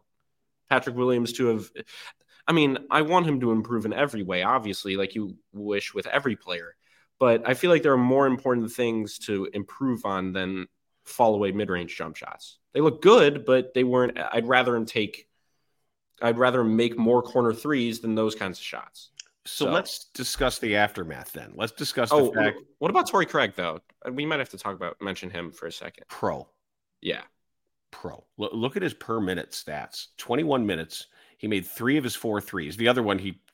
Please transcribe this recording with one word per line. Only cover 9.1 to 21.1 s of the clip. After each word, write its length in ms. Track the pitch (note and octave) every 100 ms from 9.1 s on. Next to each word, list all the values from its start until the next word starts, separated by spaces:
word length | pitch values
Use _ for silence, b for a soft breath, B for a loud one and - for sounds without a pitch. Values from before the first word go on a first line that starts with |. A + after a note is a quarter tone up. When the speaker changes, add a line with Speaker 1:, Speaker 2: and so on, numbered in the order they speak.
| -
Speaker 1:
to 280 | - G2+ F#2
improve 500 | G#2 G2 - C3+ A#2
on 280 | G#2 F#2+ F#2
than 340 | F#2 F#2 F#2+ F#2 _ _ _
fall 320 | - - A#2 G#2
away 160 | G2
mid-range 440 | G2 G2+ F2+ E2+ -
jump 200 | D#2+ D#2+
shots. 420 | - - - - _
They 60 | C3+
look 220 | D3+ D#3
good, 420 | F3+ A#3 D3 C#3+
but 280 | A#2+ B2+ B2+
they 120 | B2+
weren't, 340 | B2+ B2+ B2 - -
I'd 160 | A#2+ A#2
rather 260 | B2+ B2
him 100 | A#2+
take, 440 | A2 A#2 G#2 - _ _ _ _ _ _ _ _ _ _
I'd 180 | A#2 A#2
rather 240 | B2+ B2+
him 120 | A2+
make 240 | A2 A#2+ A#2
more 240 | A2+ B2
corner 300 | A#2+ C3 A#2+
threes 480 | A2 D3 C#3+ A#2 A2+
than 160 | A#2 A2
those 180 | A2
kinds 240 | G#2+ G2 F2
of 60 |
shots. 460 | - A1 - - - - - _ -
Speaker 2:
So 200 | - C#3+
Speaker 1:
So 40 |
Speaker 2:
let's 360 | F3 F#3+ - -
discuss 460 | - B2+ - C3 -
the 160 | A#2
aftermath 560 | G#2 G#2 - E2